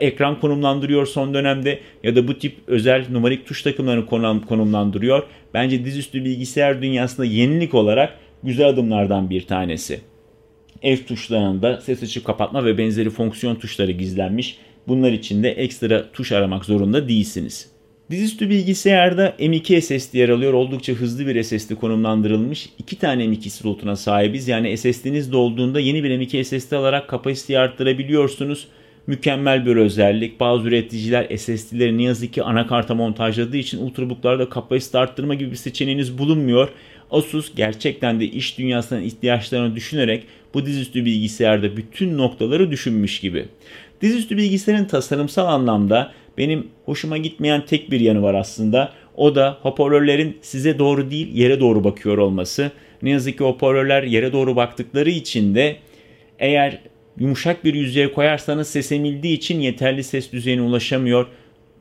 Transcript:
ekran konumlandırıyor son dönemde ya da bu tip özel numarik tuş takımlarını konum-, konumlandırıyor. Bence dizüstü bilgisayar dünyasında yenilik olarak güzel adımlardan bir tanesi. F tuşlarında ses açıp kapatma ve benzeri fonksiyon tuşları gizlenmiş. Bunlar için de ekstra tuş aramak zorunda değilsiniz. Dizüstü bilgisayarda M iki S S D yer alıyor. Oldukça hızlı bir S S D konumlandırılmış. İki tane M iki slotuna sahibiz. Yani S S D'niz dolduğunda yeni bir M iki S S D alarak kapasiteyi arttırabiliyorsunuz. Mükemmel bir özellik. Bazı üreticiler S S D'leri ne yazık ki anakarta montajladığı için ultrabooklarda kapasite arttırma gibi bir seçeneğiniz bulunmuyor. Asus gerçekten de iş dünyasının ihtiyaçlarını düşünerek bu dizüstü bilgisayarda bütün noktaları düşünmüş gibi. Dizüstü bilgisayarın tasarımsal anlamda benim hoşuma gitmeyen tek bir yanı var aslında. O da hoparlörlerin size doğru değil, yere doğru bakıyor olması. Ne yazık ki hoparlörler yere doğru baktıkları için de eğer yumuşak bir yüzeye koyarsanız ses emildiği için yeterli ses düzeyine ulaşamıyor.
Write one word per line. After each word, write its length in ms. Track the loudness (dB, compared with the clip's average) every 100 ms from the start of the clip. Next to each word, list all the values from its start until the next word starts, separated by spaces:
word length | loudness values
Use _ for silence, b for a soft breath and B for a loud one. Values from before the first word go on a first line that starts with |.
ekran 400 | 0 0 -2 0
konumlandırıyor 640 | 0 2 0 0 2 2 0
son 280 | -2 -2
dönemde 440 | 0 0 0 -2 -4 B B
ya 140 | 2 2
da 120 | 2
bu 100 | -2
tip 160 | -6 -8 -2
özel 380 | 2 4 2 0
numarik 360 | 0 0 0 -6
tuş 160 | -6
takımlarını 440 | -4 -2 -2 -2 0
konum-, 400 | -2 0 -2 0
konumlandırıyor. 760 | 0 2 2 0 0 2 0 0 B B
Bence 300 | -4 0 -2
dizüstü 400 | -4 -8 -8 -6
bilgisayar 580 | -4 -6 -4 0 0 0
dünyasında 440 | -2 -2 -2 -2 -2
yenilik 480 | 2 2 2 2
olarak 440 | 2 4 4 2 B B B
güzel 260 | -4 2 4
adımlardan 640 | 4 2 0 0 0 -2
bir 100 | -4
tanesi. 600 | -4 -4 -4 -6 -8 -12 -12 _ _ _ _ _ _ -4
F 220 | 0 0 -2
tuşlarında 760 | -10 -4 -2 0 0 0 -2
ses 220 | -6 -6
açıp 220 | -6 -8
kapatma 400 | -6 -4 -2 0
ve 140 | 0 0
benzeri 320 | 0 0 -2
fonksiyon 440 | -2 -4 -4 -6
tuşları 380 | -6 -8 -2 -2
gizlenmiş. 640 | -2 -4 -4 -2 -4 -6 -12 B B -2
Bunlar 240 | 2 2
için 300 | 0 -2 0
de 80 | 0
ekstra 640 | -2 -6 -4 0 0 -2
tuş 200 | -10 -2
aramak 320 | 0 0 -2
zorunda 440 | 0 2 2 0 2
değilsiniz. 640 | 0 0 -4 -10 -12 -18 _ _ _ -10
Dizüstü 400 | -4 -4 -2 0
bilgisayarda 840 | 0 2 2 4 6 4 4 0 2
M 180 | 0 0
iki 240 | 4 2
S 180 | 4 -4
S 140 | -2
D 60 | 2
yer 100 | 4
alıyor. 240 | 4 4
Oldukça 400 | 2 2 -4 -4
hızlı 340 | -2 -2 -2 -2
bir 160 | -2
S 160 | -2 -4
S 100 | -6
D 60 |
konumlandırılmış. 920 | -6 -2 0 2 2 2 2 0 -4 -12 -16
İki 200 | -12 -4
tane 300 | -2 0 0
M 60 |
iki 160 | -2 -6
slotuna 460 | -6 -6 -4 -4 -4
sahibiz. 520 | 0 2 2 0 -2
Yani 280 | 0 0 0
S 160 | -2
S 120 | -2
D'niz 280 | -4 -4 0
dolduğunda 480 | 2 2 0 0 0
yeni 240 | 0 0
bir 120 | -2 -2
M 80 |
iki 200 | -2 -4
S 160 | -2 -6
S 100 | -4
D 60 | 0
alarak 320 | 0 0 -4
kapasiteyi 500 | -6 -4 -6 0 2
arttırabiliyorsunuz. 1120 | 2 2 0 0 0 2 2 0 -6 -6 -10 b b b -8
Mükemmel 600 | -2 -2 0 2 2 4
bir 100 | 4
özellik. 640 | 4 4 4 2 -2 -2
Bazı 280 | 0 2 2
üreticiler 680 | 0 -2 -6 -2 0 0 -6
S 200 | -6 -8
S 200 | -6 -2
D'leri 220 | 0 2
ne 40 |
yazık 300 | 0 -2 -4
ki 100 | -4
anakarta 520 | -2 0 0 -2 0
montajladığı 640 | -2 -2 -2 -2 -2 -2 -4
için 220 | -6 -8
ultrabooklarda 680 | -8 -6 -8 -2 0 0 -2
kapasite 500 | -4 -2 -4 0 0
arttırma 360 | 0 -2 -6
gibi 160 | -4 -6
bir 60 | -8
seçeneğiniz 640 | -10 -6 -4 -2 -4 -4
bulunmuyor. 500 | 0 2 4 4 2 B B B B
Asus 420 | -2 0 -4 -6 -4
gerçekten 640 | -2 -2 -4 -2 -2 0
de 40 |
iş 340 | -2 -4 -8 -4
dünyasının 440 | -2 -2 -2 -6
ihtiyaçlarını 720 | -6 -2 0 0 0 -2 -2 -4
düşünerek 480 | -6 -2 0 -2 -6 B B
bu 120 | -6 -4
dizüstü 380 | -6 -4 -2
bilgisayarda 720 | 0 0 -2 2 2 4 0 -4
bütün 420 | -10 -4 -2 0
noktaları 520 | -2 0 0 2 2
düşünmüş 500 | 0 -2 0 0 -2
gibi. 240 | -4 -4 -8 -16 B B B -2
Dizüstü 340 | 0 0 -2 0
bilgisayarın 480 | 0 0 2 0
tasarımsal 640 | 2 -2 -2 -2 -2 0 2
anlamda 640 | 2 2 2 4 2 0 B B -4
benim 280 | -2 -2 -6 -12
hoşuma 320 | -8 -6 -6 -6
gitmeyen 500 | -6 -2 0 0 0
tek 240 | -2 0
bir 100 | 2
yanı 220 | 4 4
var 120 | 4
aslında. 580 | 2 -2 -2 2 2 0 B B 2
O 180 | 4
da 240 | 4 2 0
hoparlörlerin 720 | -4 0 4 4 4 2 0 -6
size 380 | -12 -2 0 2
doğru 320 | 2 2 -2
değil, 240 | -6 -4
yere 260 | 2 4 6
doğru 240 | 4 4
bakıyor 340 | 2 0 0 2
olması. 520 | 2 2 -4 -4 -4 -6 B B
Ne 80 | 0
yazık 280 | 0 -2 0
ki 60 |
hoparlörler 580 | 0 2 2 2 2 2
yere 300 | 2 2 2
doğru 240 | 2 2 2
baktıkları 540 | 0 -4 -4 0 0
için 440 | 0 -2 0 2
de 220 | 2 2 -2 b b b b b -2
eğer 400 | 2 2 2 -2 -18 _ _ -4
yumuşak 460 | -4 -2 -2 0
bir 100 | 0
yüzeye 380 | 0 0 0 0
koyarsanız 560 | 2 0 0 -2 -4 -4
ses 240 | -4 -2
emildiği 440 | -2 -2 -4 -2 -2
için 240 | -2 -2
yeterli 440 | -2 0 -2 -2
ses 280 | -4 -6 -6
düzeyine 300 | -6 -2 0
ulaşamıyor. 640 | 2 0 0 0 2 2 0 B B B _ _